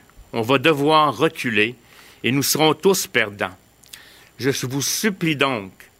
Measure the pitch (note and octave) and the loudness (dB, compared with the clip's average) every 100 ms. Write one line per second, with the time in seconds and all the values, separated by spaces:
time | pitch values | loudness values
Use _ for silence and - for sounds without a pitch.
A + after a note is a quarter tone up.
0 | _ - - A#2 A2+ C3+ D#3 C#3+ D3 D#3 | _ -20 -8 -6 0 2 2 2 2 4
1 | D3+ A#2 D#3+ - B2+ G#2+ G#2+ B2 _ - | 2 2 -2 -2 -2 0 0 -2 _ -20
2 | - - A#2 C#3 C3 - D#3 D3+ G3 F#3+ | -20 -6 -2 -2 0 2 2 4 2 0
3 | - B2 G#2 G2+ F#2+ F#2 _ _ - - | 0 -2 -2 -4 -8 -8 _ _ -20 -20
4 | - - - - B2+ C3+ B2+ C#3 - - | -20 -20 -20 -6 -4 -4 -4 -6 -4 -2
5 | A3 F#3+ E3 C#3+ C#3 A#2+ F#2+ - - _ | -4 -2 -4 0 -2 -2 -8 -18 -20 _